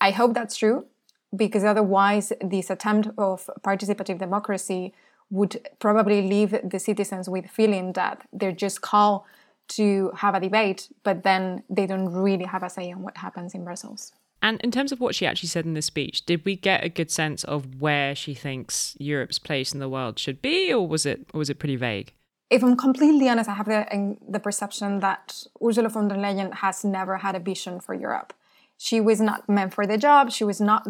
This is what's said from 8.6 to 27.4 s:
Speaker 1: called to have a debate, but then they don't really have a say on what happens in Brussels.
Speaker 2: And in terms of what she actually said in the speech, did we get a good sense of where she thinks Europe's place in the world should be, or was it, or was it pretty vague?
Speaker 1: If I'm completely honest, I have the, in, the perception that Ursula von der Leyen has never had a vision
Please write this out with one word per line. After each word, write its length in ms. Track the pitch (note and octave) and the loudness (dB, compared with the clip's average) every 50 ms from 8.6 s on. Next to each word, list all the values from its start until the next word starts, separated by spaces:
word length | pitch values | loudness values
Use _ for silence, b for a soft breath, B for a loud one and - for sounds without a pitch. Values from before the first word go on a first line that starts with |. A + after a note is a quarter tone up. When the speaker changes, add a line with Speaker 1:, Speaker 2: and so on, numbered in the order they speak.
| G3+ G3 - - | -4 -4 -4 -6
Speaker 1:
called 420 | - - - G#3 G#3 G#3 G3+ G3 b b b b b b b b b - | -4 2 4 6 6 6 4 2 b b b b b b b b b -8
to 420 | - - G#3+ G3+ G3 G3 F#3+ - - | -2 0 2 2 2 2 0 -2 -2
have 180 | - - G3+ F#3 | 0 0 0 2
a 60 | F#3+ | 2
debate, 480 | F3+ F#3+ G3 A3 A3 G3 F#3 - - - - _ - | 0 2 2 2 2 2 0 -4 -8 -18 -14 _ -2
but 180 | G#3 F#3+ F3 - | -2 -2 0 2
then 400 | G3 F#3+ F#3 F#3+ F#3 F#3 - - - | 2 2 2 2 -2 -4 -8 -8 -6
they 160 | F#3+ F#3+ G3 | -2 -2 0
don't 260 | F#3+ F#3+ F#3+ F#3+ F#3 E3+ | 0 0 -2 -2 -2 -2
really 340 | F#3 F#3+ G3+ G3 F3 F3+ | 0 2 2 2 0 -2
have 180 | F#3 F#3+ F#3 F#3 | -4 -6 -6 -6
a 40 | F3+ | -8
say 220 | - F#3+ F3+ F3+ | -10 -10 -10 -10
on 120 | F3+ F#3 F#3 | -10 -10 -12
what 140 | G3 - - | -12 -12 -12
happens 360 | F#3 F#3 - - F3 F3+ - | -12 -12 -10 -10 -12 -12 -12
in 80 | F#3 F3 | -12 -12
Brussels. 500 | F3 F3 - - - - G#3 - - _ _ _ _ _ - - | -10 -12 -12 -12 -14 -16 -16 -18 -18 _ _ _ _ _ -2 -2
Speaker 2:
And 180 | G#3+ A3+ - - | -2 -2 0 -2
in 80 | A#3+ | -2
terms 200 | A3 B3 C#4 C#4 | -2 -2 -2 -2
of 100 | C#4 A#3+ | -2 -4
what 140 | B3 - F#3+ | -4 -4 -2
she 120 | - F#3 | -2 -2
actually 240 | D3+ - - - E3 | -2 -2 -4 -6 -6
said 160 | - E3+ D#3+ | -4 -4 -4
in 80 | E3 D#3+ | -4 -4
the 80 | D3+ D3+ | -4 -4
speech, 440 | - - D#3+ C#3 - - - - | -4 -4 -4 -6 -4 -6 -6 -2
did 180 | - E3+ E3 - | -2 -2 -2 0
we 120 | G3 G3 | -2 -4
get 260 | F#3 - G3 F#3+ - - | -2 0 0 0 2 0
a 60 | E3+ | -2
good 220 | E3 - D#3+ D#3 | -4 -4 -4 -4
sense 340 | - - D#3 D#3 D3 - - | -2 -2 -2 -2 -4 -6 -6
of 360 | - C#3+ D3 C3+ C3 C3 C3 | -6 -6 -6 -6 -8 -10 -4
where 340 | D3 D3+ D3 C#3+ C#3 C#3 C#3+ | -2 0 0 0 0 -2 -4
she 200 | C#3 - - C#3 | -6 -8 -10 -10
thinks 600 | A#2+ - C#3+ C3+ B2+ A#2 - - - - - - - | -8 -8 -8 -8 -8 -8 -8 -6 -6 -6 -6 -8 -8
Europe's 400 | C#3 C#3+ D3 C#3 B2+ - - - | -6 -4 -4 -4 -4 -4 -6 -8
place 340 | - - D3+ C3+ C3 - - | -6 -4 -4 -2 -2 -4 -6
in 80 | C#3 | -6
the 80 | C3+ C3+ | -6 -6
world 300 | C3 C3 B2+ A#2 A2 - | -4 -4 -4 -4 -6 -6
should 240 | - - C3 - - | -6 -6 -6 -4 -2
be, 300 | C4+ E4 F#4+ F#4+ F4+ D4+ | -2 0 0 0 2 2
or 160 | A#3 F#3 D#3 | 0 0 0
was 180 | D#3 D#3+ - | 0 -2 -2
it, 220 | C#3+ A#2+ - C4+ - - | -2 -4 -4 -6 -8 -6
or 60 | D#3 | -4
was 120 | D3+ C#3+ | -4 -4
it 80 | C#3+ - | -4 -4
pretty 180 | - D3 C3+ | -4 -4 -2
vague? 360 | A#2+ B2 A#2+ G#2+ G2+ - - - _ _ _ _ _ _ - | -2 -2 -2 -4 -4 -6 -10 -16 _ _ _ _ _ _ 2
Speaker 1:
If 160 | A#3 B3 B3 | 4 4 6
I'm 120 | B3 B3 | 6 4
completely 520 | B3 - C4+ C4 C4 D4+ D4+ D#4 C#4+ C4+ B3+ | 6 4 2 4 6 6 6 8 8 6 4
honest, 200 | A#3+ A3+ A3 A3 | 4 2 0 0
I 60 | G3+ | -4
have 120 | G3+ G#3 | -4 -2
the, 200 | G#3+ A3 G#3+ G#3 - - | 0 0 0 0 -2 -2
in, 220 | G3+ G3+ G3+ G#3 - - - | -2 -2 -2 -4 -6 -8 -8
the 120 | G3 G#3 | -6 -6
perception 580 | - G#3 G3+ - G3+ G3+ - - G#3 G3+ G3+ G3 | -4 -4 -4 -4 -6 -6 -8 -6 -4 -4 -2 0
that 440 | F#3+ G3 F#3 - - - - - - - _ - - | 0 0 0 -2 -6 -14 -16 -16 -16 -18 _ -2 0
Ursula 260 | A#3 A3 A#3 A#3 A3 | 2 4 4 2 2
von 180 | A3 A3 G#3 G#3 | 2 0 0 0
der 80 | G3+ | 0
Leyen 360 | G3 G3+ G3+ G3 G3 F#3+ F#3 - | 0 -2 -2 -2 -2 -2 -4 -4
has 300 | - - G3 F#3+ - - | -4 -2 -2 -2 -2 -2
never 340 | G3+ F#3+ F#3+ F#3+ F#3 F#3+ F#3+ | -2 -2 -2 -2 -4 -4 -4
had 180 | F#3+ G3 F#3 | -4 -4 -4
a 20 | |
vision 400 | F#3 | -4